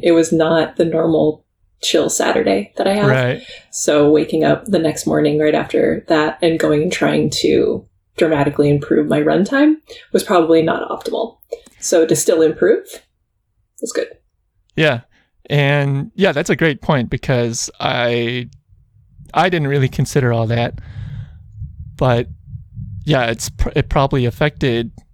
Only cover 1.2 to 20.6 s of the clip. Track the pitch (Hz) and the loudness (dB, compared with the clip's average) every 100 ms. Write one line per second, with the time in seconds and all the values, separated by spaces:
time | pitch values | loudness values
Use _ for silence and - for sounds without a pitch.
1.2 | 151 151 _ _ _ _ - - - - | 0 -2 _ _ _ _ -2 0 0 -2
2.2 | - - - 196 202 - 190 208 202 131 | -2 0 0 0 -2 -4 -2 0 2 2
3.2 | 123 135 - - - - - 151 147 156 | 0 -4 -8 -20 -16 -6 0 4 4 4
4.2 | 160 160 151 - - 185 160 156 - 156 | 2 0 0 0 0 0 0 -2 -2 0
5.2 | 151 151 151 151 143 - - - - 160 | 2 2 2 0 0 0 0 -2 0 0
6.2 | 151 - 170 160 156 151 170 - 151 151 | 0 0 0 0 2 2 0 0 0 0
7.2 | 151 - - - - - - _ _ - | 0 0 0 2 2 -2 -8 _ _ -2
8.2 | 160 151 143 143 147 143 - 143 151 143 | 0 2 0 2 2 2 0 0 0 0
9.2 | 151 160 202 277 302 311 - - - - | 2 2 2 2 2 2 -4 -20 -4 -2
10.2 | - 185 165 165 160 - - - - - | 2 2 4 4 2 -2 -4 -8 -6 -6
11.2 | 233 - _ - - _ - 175 160 151 | -6 -10 _ -16 -16 _ 0 2 2 2
12.2 | - 165 160 - 180 349 - - _ _ | 2 2 2 2 2 0 -2 -18 _ _
13.2 | _ _ _ _ _ _ - - - - | _ _ _ _ _ _ -10 -6 -8 -10
14.2 | _ _ _ _ _ - 156 120 - _ | _ _ _ _ _ -2 0 0 -6 _
15.2 | _ _ - 143 139 143 139 139 - - | _ _ -4 0 2 0 0 -2 -6 -2
16.2 | 190 147 165 160 165 131 - 147 117 131 | 0 0 -2 0 0 -2 -2 -2 -2 -4
17.2 | - 127 120 117 - - 123 120 120 120 | -2 -2 -2 -4 -8 -6 -4 -2 0 -2
18.2 | 117 123 123 - _ _ _ _ _ - | -2 -6 -10 -16 _ _ _ _ _ -20
19.2 | - - 180 175 143 143 131 - 131 147 | -8 -2 0 0 0 0 0 0 -2 0
20.2 | 127 117 113 117 | 2 0 0 0